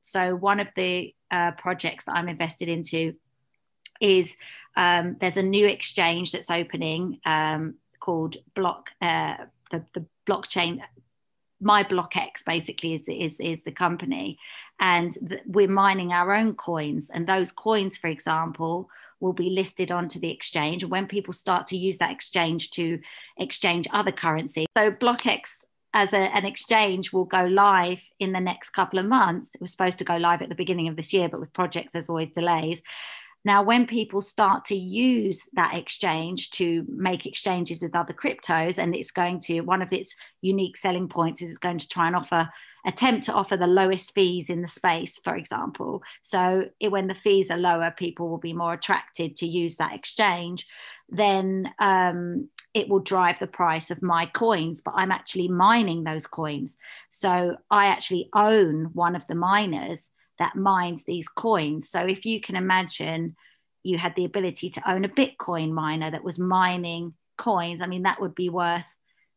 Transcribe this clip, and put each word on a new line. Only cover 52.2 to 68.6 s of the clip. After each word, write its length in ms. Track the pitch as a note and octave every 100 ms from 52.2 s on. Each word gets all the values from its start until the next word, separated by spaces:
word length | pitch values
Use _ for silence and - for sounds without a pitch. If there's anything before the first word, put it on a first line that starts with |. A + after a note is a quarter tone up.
| F3 F3 - - -
it 140 | A3 G3+
will 120 | G3
drive 380 | F#3+ F#3+ F3 F3+
the 80 | E3+
price 440 | - E3+ D#3+ -
of 120 | E3+
my 240 | F#3 E3+ E3+
coins, 560 | - A3+ G3 D#3+ D#3+
but 100 | - -
I'm 160 | F#3
actually 360 | F#3 - F#3 F3+
mining 560 | F3+ F#3+ A#3 G3+ E3
those 220 | D#3 D#3 -
coins. 500 | - D3+ D3 B3+ - - - -
So 480 | - G3 F3+ F3 F3 _
I 160 | G#3 G3+
actually 420 | - - F3+ -
own 560 | G#3 G#3+ A3 F3 D#3 D#3+
one 240 | F3 F3 F3
of 100 | -
the 80 |
miners 760 | E3+ F3+ G3+ G#3 D3+ - E3 - _ _ -
that 160 | E3+
mines 480 | - G3 F#3+ F3 E3
these 240 | - E3+ D#3+
coins. 640 | - A3+ G3+ D3+ D#3 -
So 180 | F3+ F3+
if 180 | F#3+
you 160 | A3+ A3
can 140 | G#3+
imagine 800 | F#3+ F#3 F#3 F#3 - D#3+ E3 E3 E3 _ _ _ _
you 160 | F#3 E3+
had 160 | F3
the 100 | F#3
ability 460 | F3 G3+ F#3 E3+ F3+
to 180 | - -
own 160 | F#3+
a 40 | G3
Bitcoin 640 | C#4 C4+ - - E3 D#3+
miner 400 | D#3+ D#3 D#3+ D#3
that 100 | D#3+
was 160 | F3+ E3+
mining 760 | F3+ F#3 F#3 F3+ F3 E3+ E3+ - _ -
coins, 460 | A#3+ F#3+ E3+ E3+
I 40 | F3+
mean, 160 | F3+
that 180 | F#3 -
would 160 | F#3+ E3+
be 120 | F3+
worth 380 | F3